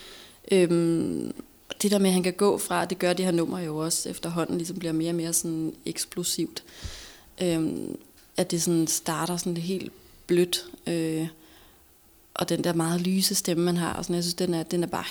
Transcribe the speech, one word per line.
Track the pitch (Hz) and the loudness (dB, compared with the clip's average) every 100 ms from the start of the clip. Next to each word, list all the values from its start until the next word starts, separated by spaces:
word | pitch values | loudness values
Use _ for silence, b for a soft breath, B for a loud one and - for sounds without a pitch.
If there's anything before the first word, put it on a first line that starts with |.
| B B B B - | B B B B 2
Øhm, | 190 170 170 170 165 - 78 58 - - - - | 4 6 4 4 2 0 -2 -4 -8 -14 -20 -14
og | - | -2
det | 202 | 2
der | 202 | 4
med, | 196 | 6
at | |
han | 185 | 4
kan | 180 | 2
gå | 180 202 202 | 2 2 2
fra, | - 175 170 | 0 0 0
det | 185 | 0
gør | 180 | 0
det | 175 185 | 2 2
her | |
nummer | 170 165 180 | 2 0 -2
jo | 165 151 | -4 -4
også | 160 170 - | -2 -2 -4
efterhånden, | 180 170 170 160 175 | -6 -4 -2 -2 -2
ligesom | 170 185 | -4 -4
bliver | 165 | -2
mere | 160 165 | 0 0
og | 170 | 0
mere | 165 | 0
sådan | 165 170 160 160 - - | 0 0 -2 -4 -4 -8
eksplosivt. | 165 - - 175 - 165 - B B B B B B B - | -6 -6 -4 -4 -2 -4 -6 B B B B B B B -4
Øhm, | 180 165 160 76 50 - - - - - | 0 0 0 -2 -6 -8 -12 -20 -8 -4
at | 165 | -2
det | 170 | 0
sådan | 170 165 156 | 2 2 2
starter | - - 156 165 175 | 0 -2 -2 -2 -2
sådan | 180 | -4
lidt | 170 170 | -4 -2
helt | 190 - - - - - | -4 -6 -12 -20 -20 0
blødt, | 175 175 - - - - | 2 4 0 -6 -10 -4
øh, | 170 160 160 165 - B B B B B _ _ - - | -2 0 -2 -4 -6 B B B B B _ _ -20 -12
og | - 175 | -4 0
den | 170 | 0
der | 175 | 2
meget | 165 165 175 | 2 2 0
lyse | 180 190 185 196 | 2 2 2 2
stemme, | - 165 | 2 2
man | 175 175 | 4 2
har, | 165 | 0
og | - | -2
sådan, | 170 175 | -2 -2
jeg | |
synes, | 175 | -2
den | 175 180 | 0 0
er, | 165 | 0
den | 160 180 | 0 0
er | 170 | 0
bare | - - | -2 -6